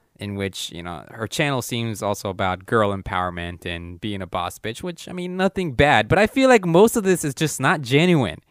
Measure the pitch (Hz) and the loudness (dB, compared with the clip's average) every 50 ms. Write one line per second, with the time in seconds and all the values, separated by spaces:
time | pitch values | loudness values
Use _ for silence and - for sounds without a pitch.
0 | _ _ _ _ 107 101 101 98 98 98 92 - - - - 85 85 87 87 71 | _ _ _ _ -10 -8 -6 -4 -6 -6 -6 -8 -10 -10 -10 -12 -12 -10 -12 -12
1 | 50 - - 113 113 104 - - 156 143 139 127 113 - 123 117 117 113 107 98 | -14 -16 -10 -10 -10 -8 -4 -2 -2 0 0 -2 -4 -4 -4 -4 -4 -4 -4 -4
2 | 107 101 101 - - 104 92 87 98 92 90 90 95 - 123 113 107 101 101 98 | -2 -4 -4 -2 -4 -6 -4 -2 -2 -2 -2 -4 -4 0 2 2 2 2 0 -2
3 | 92 - 92 92 90 90 87 87 85 87 87 85 - 90 85 85 85 87 90 87 | -6 -4 -4 -2 -2 -4 -4 -6 -8 -8 -10 -10 -8 -8 -8 -8 -8 -12 -12 -10
4 | - 107 101 95 95 85 - 92 87 87 - - - 104 117 - - 180 170 - | -8 -8 -6 -6 -8 -6 -6 -6 -6 -6 -8 -10 -10 -10 -10 -8 -10 -12 -12 -12
5 | - - - 180 180 175 180 185 185 190 - - 185 160 123 110 143 147 139 110 | -14 -12 -10 -10 -8 -8 -4 -2 -2 -2 -2 -2 -6 -4 2 2 4 6 6 4
6 | 107 107 160 180 214 214 - 269 262 262 247 220 180 175 160 175 208 233 - 240 | 4 4 2 2 2 2 2 2 6 6 6 6 6 4 6 6 6 6 4 0
7 | 190 190 185 160 - 151 135 - 160 143 - - 131 147 185 160 139 113 131 143 | 0 2 0 0 0 -4 -2 -2 -2 -2 -2 0 0 0 0 0 0 2 4 4
8 | 170 180 175 151 123 87 78 - _ _ | 6 6 4 4 4 0 -4 -8 _ _